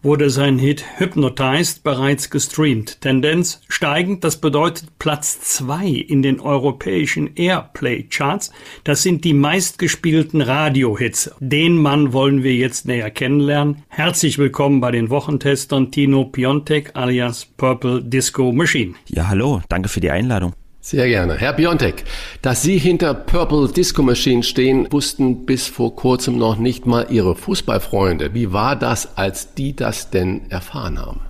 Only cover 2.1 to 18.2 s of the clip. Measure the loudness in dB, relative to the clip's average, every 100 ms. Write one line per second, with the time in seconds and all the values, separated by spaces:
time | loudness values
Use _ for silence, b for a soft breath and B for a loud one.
2.1 | 0 -2 -4 -4 0 0 0 -4 -6 0
3.1 | 2 2 2 0 -6 _ -4 -2 0 -2
4.1 | -2 -2 0 0 2 0 -2 -16 _ -4
5.1 | -2 -4 -6 -6 -4 -4 -4 -2 -2 0
6.1 | 2 2 0 0 0 0 -2 -2 -2 0
7.1 | -2 -4 -2 0 0 -4 -8 -4 -4 -6
8.1 | -4 -2 -4 -6 B B B -2 0 2
9.1 | 2 4 4 4 2 -2 -2 -4 -2 2
10.1 | 2 2 0 2 2 2 2 2 0 -2
11.1 | -2 -6 -6 -2 2 4 4 4 4 2
12.1 | 2 2 2 2 2 0 -2 -4 -4 -4
13.1 | -4 0 2 2 2 0 -2 -8 -4 -2
14.1 | 0 0 2 0 2 2 4 2 0 0
15.1 | -2 -2 -2 0 -2 0 0 0 2 2
16.1 | 4 2 -2 0 0 0 -2 -2 -4 0
17.1 | 0 0 -4 -14 -2 0 0 0 -2 0
18.1 | -2